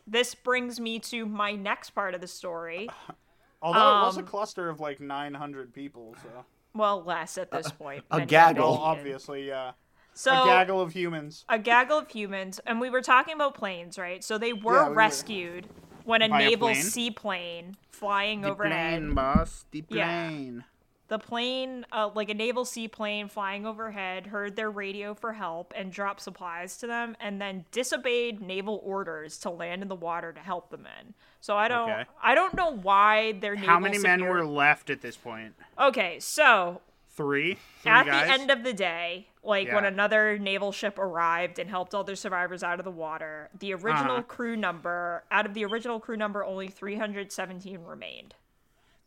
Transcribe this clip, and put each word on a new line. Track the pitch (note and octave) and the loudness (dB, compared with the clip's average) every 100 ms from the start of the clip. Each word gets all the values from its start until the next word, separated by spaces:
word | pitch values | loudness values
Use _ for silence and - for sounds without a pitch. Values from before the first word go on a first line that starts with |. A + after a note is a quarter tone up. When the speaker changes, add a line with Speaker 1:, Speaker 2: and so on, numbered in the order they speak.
| - | -4
Speaker 1:
this | A3+ B3 - | -2 -2 -4
brings | B3+ B3 B3 A#3+ | 0 0 0 -6
me | A3+ A3+ | -6 -8
to | - A#3+ A3 | -8 -8 -6
my | G#3 G#3 | -4 -4
next | G#3 G3 - - | -4 -4 -6 -6
part | - G3 | -6 -4
of | F3+ | -6
the | F3+ | -10
story. | - F#3 E3 E3 F3 A3+ - - - | -12 -10 -8 -8 -10 -10 -14 -20 -20
Speaker 2:
<laughs> | _ _ _ _ | _ _ _ _
Although | D#3+ G3+ G#3+ G#3 | 2 6 8 8
it | G3 | 6
was | F#3 | 2
a | |
Speaker 1:
Um, | F3+ | -6
Speaker 2:
cluster | G3+ G#3+ - E3+ | -6 -6 -6 -6
of, | D3+ | -6
like, | D3+ C#3 | -8 -8
nine | C#3+ C#3 D3 | -8 -8 -8
hundred | C#3+ D3 C3+ B2+ | -8 -10 -12 -14
people, | C3+ C#3 B2 A2+ A#2+ | -14 -14 -14 -20 -18
so. | A#2+ A#2+ - _ _ A3 | -20 -20 -20 _ _ 0
Speaker 1:
Well, | G#3 G3+ | 0 0
less | E3 E3 D#3+ - | -2 -6 -6 -8
at | F3 | -6
this | C#3 D3+ | -6 -8
Speaker 3:
A, | |
Speaker 1:
point. | - D3 C#3 - | -10 -12 -12 -2
Speaker 3:
a | D#3+ | -2
Speaker 1:
Many | - | 6
Speaker 3:
gaggle. | D#3 E3 E3 D#3 | 10 10 8 4
Speaker 2:
Well, | |
Speaker 1:
had | D#3 D#3 D#3 | 4 2 0
been. | C#3+ | -4
Speaker 2:
obviously, | C3 - C#3 C#3 | -10 -10 -10 -8
yeah. | C3+ B2+ - _ _ _ | -8 -8 -12 _ _ _
Speaker 1:
So, | - C4 C4 | -4 4 6
Speaker 2:
A | |
gaggle | B3+ F#3 F#3 F#3+ | 8 8 6 2
of | F3 | -2
humans. | F3 F3 D#3+ D3 - - | -2 -4 -4 -8 -14 -2
Speaker 1:
a | A3+ | -2
gaggle | A3 A#3 B3+ D4+ | 4 4 6 0
of | - | -2
humans, | A3 G3+ G3 F#3+ F#3 - | -10 -8 -6 -8 -10 -4
and | A3+ | -2
we | B3+ | 0
were | B3+ | -2
talking | B3+ B3+ D4+ | 6 4 4
about | D#4 C#4+ | 0 -2
planes, | C#4 G3+ F3+ F3 F#3+ | -2 -8 -8 -12 -10
right? | F3+ F#3 | -10 -10
So | - G#3+ | -6 -4
they | A#3 | -2
were | A3 A3 | -2 4
Speaker 2:
Yeah, | A#3+ | 6
we | C#3+ | 6
were. | D3+ | 6
Speaker 1:
rescued | G#3+ G#3+ - G3+ F3 F3+ F#3+ - - - | 4 2 -6 -8 -8 -10 -16 -20 -20 -14
when | - A3+ | 2 4
a | A3 | 6
Speaker 2:
By | - | 6
a | G#3+ | 4
Speaker 1:
naval | A3+ A#3 | 4 4
Speaker 2:
plane? | C3+ | 2
Speaker 1:
seaplane | F3+ B3 A#3+ A3 G#3+ F3+ F3 E3+ F3 G3+ _ | 0 -2 -4 -4 -6 -6 -6 -12 -14 -18 _
flying | - G3+ G3+ G#3 G#3 | -8 -2 0 0 -2
Speaker 2:
The | G3 | -4
Speaker 1:
overhead. | G3 G#3 E3 E3 E3 | -2 0 0 -2 -2
Speaker 2:
plane, | D3+ | 0
boss. | C#3 C3 D3+ E3 - _ | 0 2 2 0 -8 _
The | D#3 D#3 | -14 -8
Speaker 1:
Yeah. | A3 E3+ E3+ E3 | -4 -2 -2 -6
Speaker 2:
plane. | D3+ C3 A#2+ - _ _ _ - | -8 -10 -12 -16 _ _ _ -8
Speaker 1:
The | A3 | -8
plane, | - A#3 B3 C4 C4 B3+ A#3+ | -6 -6 -4 -4 -6 -10 -8
uh, | A3+ G#3+ | -4 -4
like, | G#3+ G#3 | -4 -4
a | |
naval | G#3 A3+ A#3+ | -4 -2 -2
seaplane | A#3+ A#3 A3+ - G#3+ G#3 G3+ | -6 -8 -12 -8 -6 -6 -8
flying | G#3+ G3 G3+ G#3+ | -6 -6 -6 -8
overhead, | G#3+ A3 G3+ F#3+ F#3 G3 | -10 -10 -8 -8 -8 -8
heard | G#3 G3+ G3+ | -8 -6 -6
their | A3 | -6
radio | G3+ G3 G3+ G3+ | -6 -8 -8 -10
for | G#3 A#3 | -8 -10
help | G#3+ F3 E3 F3 - | -8 -8 -8 -10 -10
and | F#3+ | -10
dropped | F3+ G3+ G3+ | -6 -6 -6
supplies | - F3+ F3+ E3+ F#3 - | -12 -12 -10 -10 -10 -10
to | A#3 | -8
them, | A#3 A#3 A3+ | -6 -6 -8
and | G3+ G3 | -10 -8
then | G3+ F#3+ E3 | -8 -10 -8
disobeyed | A3+ B3+ D4 B3+ A#3+ A#3+ G#3+ | -6 -2 -2 0 0 0 -4
naval | F#3 F#3+ G3 G#3 | -8 -6 -4 -6
orders | - G3 F3 D#3 D3+ - | -4 -6 -6 -8 -12 -10
to | G3+ | -10
land | E3+ E3+ F3+ | -8 -8 -6
in | G3 | -8
the | |
water | F#3+ E3+ E3+ E3+ | -8 -4 -4 -6
to | D#3 | -12
help | E3+ F3 - | -8 -8 -8
the | D#3+ | -18
men. | C#2 G#1+ - - _ _ | -18 -20 -20 -20 _ _
So | - G#3 | -2 2
I | A3 | 2
don't, | A#3+ A3+ | 2 0
Speaker 2:
Okay. | G#3+ A#3+ - | -2 -6 0
Speaker 1:
I | - | 4
don't | C#4 F#4 | 6 6
know | F4+ E4+ | 2 0
why | A#3 F#3 G3 G#3+ G#3+ A3 | 0 4 8 8 6 2
their | G3 G#3 | -2 -4
naval | G#3 F#3+ | -2 6
Speaker 2:
How | F3 | 6
many | G3 G#3 | 6 2
men | F#3+ F3+ | 4 4
Speaker 1:
security | F#3 F3+ D#3 | 4 2 0
Speaker 2:
were | |
left | D3 C#3+ D3 - | 4 6 6 2
at | C3+ | -6
this | A#2+ - | -6 -12
point? | A#2+ A2 A2 _ - - | -12 -12 -12 _ -16 2
Speaker 1:
Okay, | C#4 A#3 F#3 D3+ | 4 4 -2 -4
so | - - D4 G#3+ F3 F3+ _ _ _ | -6 6 8 8 4 -4 _ _ _
Speaker 2:
Three? | - D3 C#3+ D#3+ B2 - - | -6 0 0 0 -4 -12 -6
Three | A#3+ | 6
Speaker 1:
at | A3 D3 | 8 8
Speaker 2:
guys? | C#3 D#3+ | 4 4
Speaker 1:
the | |
end | C4+ C#4 | 2 2
of | C4 | 0
the | B3+ | 0
day, | G3 F3+ E3 E3+ F#3 - _ | -2 -2 -2 -6 -8 -12 _
like, | G#3+ G3+ G3 | -2 0 2
when | G#3+ | 2
Speaker 2:
Yeah. | G3+ | 2
Speaker 1:
another | F#3+ G#3 G#3+ G#3+ G#3 | 2 2 4 4 2
naval | G3 G3 G3+ | -2 -2 -4
ship | G3 G#3 G3 | -4 -6 -4
arrived | G3 E3 E3+ E3+ F3 E3+ | -4 0 2 2 -2 -6
and | F3 | -6
helped | F#3 F3+ | -6 -4
all | G3+ | -6
their | G3 F#3+ | -6 -8
survivors | G#3 F3+ F3+ F3+ | -4 -2 -4 -4
out | F3 F3 | -6 -4
of | |
the | F#3 | -6
water, | E3+ D#3 D#3 D#3 D#3 D3+ F#3+ | -8 -8 -8 -8 -12 -14 -12
the | G3+ | -8
original | F#3 F#3+ D#3 B3+ B3 | -6 0 0 2 -2
Speaker 2:
Uh-huh. | |
Speaker 1:
crew | A#3+ - A#3 A3 | -6 -8 -6 -2
number, | F#3+ E3+ E3+ F3 F3 E3+ - | -4 -4 -6 -4 -4 -6 0
out | G3+ | 0
of | G#3+ | 0
the | G#3 G#3 | -2 -4
original | A3+ A#3+ A3+ | -4 -4 -6
crew | A3 A3 | -6 -4
number, | G#3 G3+ | -4 -4
only | F#3+ F#3+ F#3+ | -4 -6 -10
three | - G3+ G#3 | -10 -8 -6
hundred | G#3+ G3+ G3 | -6 -6 -8
seventeen | - F#3 F#3 F#3+ F#3 | -8 -8 -10 -14 -16
remained. | E3+ - F2 B1 - _ _ _ _ _ _ _ | -16 -14 -14 -16 -20 _ _ _ _ _ _ _